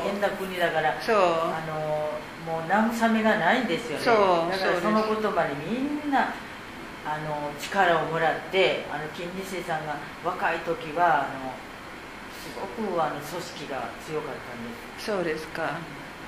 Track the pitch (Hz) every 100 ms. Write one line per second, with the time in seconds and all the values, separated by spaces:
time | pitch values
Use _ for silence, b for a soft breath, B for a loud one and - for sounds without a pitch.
0 | 185 202 202 190 185 180 170 156 156 -
1 | - 214 175 165 165 160 160 156 151 151
2 | 151 151 - - 165 165 165 202 226 -
3 | 226 220 214 175 165 247 208 160 - 143
4 | 247 220 190 170 165 190 180 180 214 220
5 | 214 214 208 170 156 143 160 247 285 294
6 | 294 262 - - - - - - - -
7 | 151 156 151 147 147 147 - 202 180 165
8 | 156 160 160 143 - 190 165 - - 147
9 | 151 - 175 185 190 180 170 156 151 143
10 | - - 165 185 180 165 170 165 160 151
11 | 175 147 135 135 131 - - - - -
12 | - - - - - 117 196 226 208 170
13 | 151 147 - 175 - - 139 131 110 -
14 | 151 151 143 120 - 120 117 117 - -
15 | - 196 170 156 - - 147 160 147 143
16 | - -